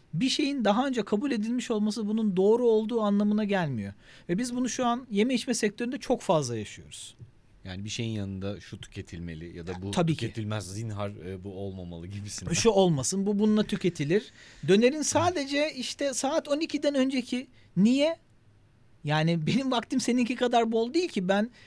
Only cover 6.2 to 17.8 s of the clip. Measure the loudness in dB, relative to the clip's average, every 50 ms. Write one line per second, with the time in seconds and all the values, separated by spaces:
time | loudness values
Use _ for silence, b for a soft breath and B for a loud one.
6.2 | 2 2 2 2 2 0 -4 -6 -6 -8 -12 -16 -18 -18 -18 -18 -18 -18 -18 -20
7.2 | -20 -20 -20 -20 _ _ -20 -18 -14 -12 -10 -8 -8 -6 -6 -4 -4 -4 -4 -4
8.2 | -4 -6 -6 -6 -6 -6 -8 -8 -12 -14 -16 -16 -16 -14 -12 -14 -12 -12 -10 -10
9.2 | -8 -8 -8 -10 -12 -12 -12 -12 -10 -8 -8 -6 -6 -4 -2 0 0 0 0 -2
10.2 | -4 -6 -6 -6 -6 -4 -4 -6 -6 -8 -8 -8 -8 -8 -6 -6 -6 -8 -8 -10
11.2 | -10 -10 -10 -10 -10 -12 -10 -8 -8 -8 -8 -10 -10 -10 -12 -12 -12 -10 -10 -10
12.2 | -10 -10 -12 -10 -6 -4 -2 2 2 4 4 6 4 4 4 2 0 -2 -2 -2
13.2 | 0 0 0 2 4 4 4 2 2 0 -2 -2 -2 -2 -2 -2 0 0 0 0
14.2 | 0 -2 B B B B B B 2 4 6 6 6 4 4 2 -2 0 2 2
15.2 | 2 2 2 0 -2 -2 0 0 0 0 -2 -6 -8 -8 -6 -4 -4 -2 -2 -2
16.2 | -2 0 0 -2 0 0 -2 -2 -2 -2 -2 0 0 2 2 2 2 2 0 -2
17.2 | -2 -2 -4 -6 -6 b b b b b b 4